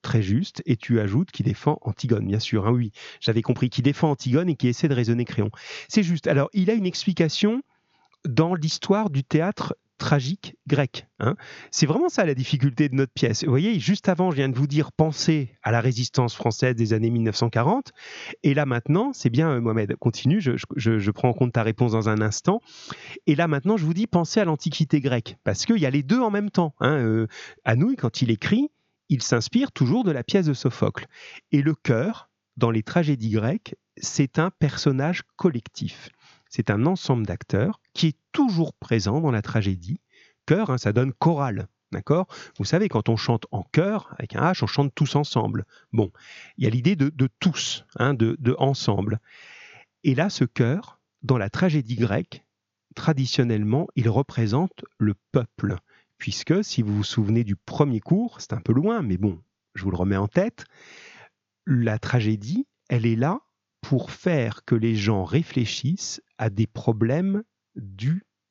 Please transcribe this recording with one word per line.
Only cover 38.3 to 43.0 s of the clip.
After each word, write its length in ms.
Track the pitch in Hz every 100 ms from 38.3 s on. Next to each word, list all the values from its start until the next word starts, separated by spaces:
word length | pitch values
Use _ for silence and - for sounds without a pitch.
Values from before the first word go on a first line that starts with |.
toujours 420 | - 269 170 160
présent 480 | - - 113 95 135
dans 100 | 160
la 100 | 117
tragédie. 600 | - 113 101 92 87 156 _ _ _ _ -
Chœur, 240 | 170 202
hein, 80 | 127
ça 160 | 104
donne 180 | 107 135
chorale, 560 | - 165 156 135 98 98 _ -
d'accord ? 360 | 92 - 156 185 - - -
Vous 60 | 101
savez, 240 | 170 208
quand 200 | 113